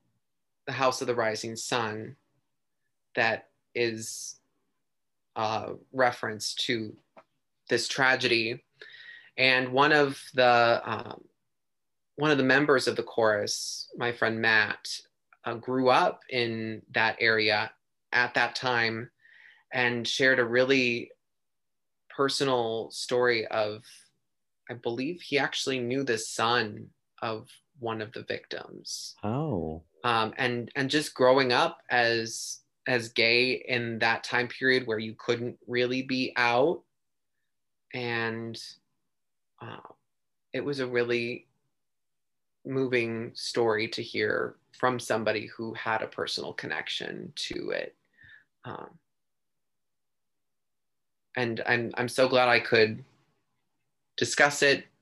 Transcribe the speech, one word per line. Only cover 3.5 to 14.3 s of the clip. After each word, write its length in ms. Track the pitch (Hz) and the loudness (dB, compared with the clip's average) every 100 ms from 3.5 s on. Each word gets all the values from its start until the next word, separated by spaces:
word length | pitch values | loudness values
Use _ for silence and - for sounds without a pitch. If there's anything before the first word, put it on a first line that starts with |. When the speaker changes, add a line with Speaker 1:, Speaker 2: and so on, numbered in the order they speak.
| _ _ | _ _
Speaker 1:
is 640 | 120 117 110 110 - - - _ _ _ _ _ _ _ _ _ 113 | -2 -2 -2 -8 -12 -14 -16 _ _ _ _ _ _ _ _ _ -6
a 320 | 110 110 104 95 - | -4 -2 -6 -10 -8
reference 600 | 131 120 - 113 110 - - | 0 2 0 -6 -6 -8 -4
to 380 | - 117 110 - _ _ - _ _ _ - | -2 -2 -4 -12 _ _ -20 _ _ _ -2
this 180 | 165 - | -2 0
tragedy. 760 | - 131 131 123 113 113 135 _ - - - - - - - | 0 2 4 2 0 0 -6 _ -20 -20 -20 -20 -20 -12 0
And 340 | 131 127 127 | 2 2 2
one 220 | 127 147 | 4 4
of 260 | 151 143 139 - | 6 4 0 -4
the, 480 | 131 123 120 117 117 | 4 6 6 6 4
um, 380 | 117 110 - - - _ _ _ _ _ _ _ _ - | 0 -6 -8 -14 -18 _ _ _ _ _ _ _ _ -2
one 140 | 151 | 2
of 60 | 143 | 4
the 60 | |
members 460 | 131 135 147 131 123 | 4 4 6 4 2
of 80 | 110 | -2
the 60 | |
chorus, 840 | - - 110 104 104 - - - - - | -2 2 2 2 0 -6 -8 -12 -12 -6
my 160 | 120 | -4
friend 300 | 117 117 | -2 -2